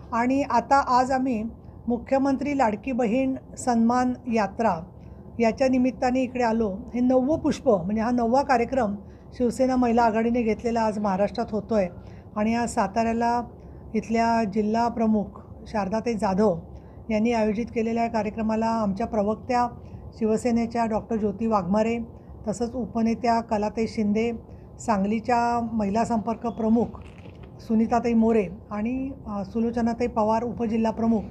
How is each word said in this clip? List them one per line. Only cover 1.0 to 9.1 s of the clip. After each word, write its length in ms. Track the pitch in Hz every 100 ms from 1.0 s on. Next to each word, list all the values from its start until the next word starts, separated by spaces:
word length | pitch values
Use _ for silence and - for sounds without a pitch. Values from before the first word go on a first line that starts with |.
| 254
आम्ही 320 | 262 262 220 226 - - - -
मुख्यमंत्री 680 | 240 - 269 277 269 269 277
लाडकी 340 | 226 208 277
बहीण 420 | 247 233 254 262 262 - -
सन्मान 540 | 254 233 226 247 254 247 247
यात्रा 440 | 226 196 214 226 165 - - - - - -
याच्या 300 | 226 220 262
निमित्ताने 520 | 254 254 - 254 254
इकडे 240 | 254 254
आलो. 320 | 233 226 214 196 -
हे 60 | 240
नववं 380 | 247 262 254 320
पुष्प 320 | 302 - 269
म्हणजे 320 | 196 175 220
हा 80 | 220
नववा 320 | 247 226 262
कार्यक्रम 520 | 277 240 233 269 208 202 -